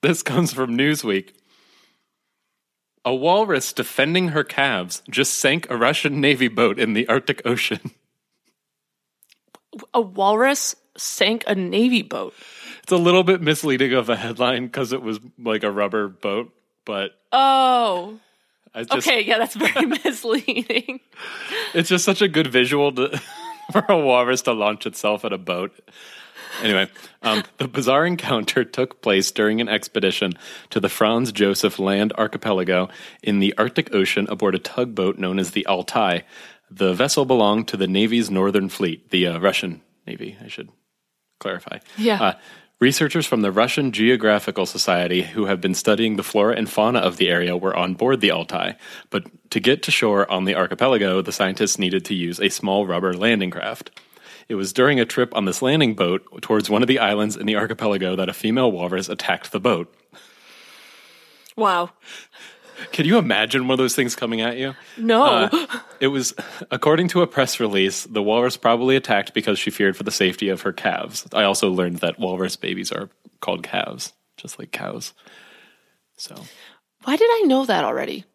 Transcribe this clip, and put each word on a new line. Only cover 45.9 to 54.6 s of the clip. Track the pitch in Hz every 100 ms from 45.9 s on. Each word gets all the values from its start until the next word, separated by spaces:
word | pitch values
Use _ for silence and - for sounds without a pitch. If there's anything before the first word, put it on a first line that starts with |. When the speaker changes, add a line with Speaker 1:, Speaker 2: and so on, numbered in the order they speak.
| 104 113 104
Speaker 1:
the |
flora | 95 107 104 117
and | 110
fauna | - 107 120
of | 92 87
the | 92
area | 87 87
were | 90 95 90
on | 90
board | 90 120 135
the | 104
Altai, | 82 85 87 90 95 - - -
but | 101 87 - _
to | 117
get | 101 131
to | -
shore | - 113 101 101
on | 92 95
the |
archipelago, | 92 90 107 127 120 98 92
the | 87
scientists | - 95 95 107 -
needed | 92 95 87
to |
use | 98 85 87
a | 104
small | - - 98 98
rubber | 87 92
landing | 90 110 113 92
craft. | 85 107 117 - - _ _ - - _
It |
was | 107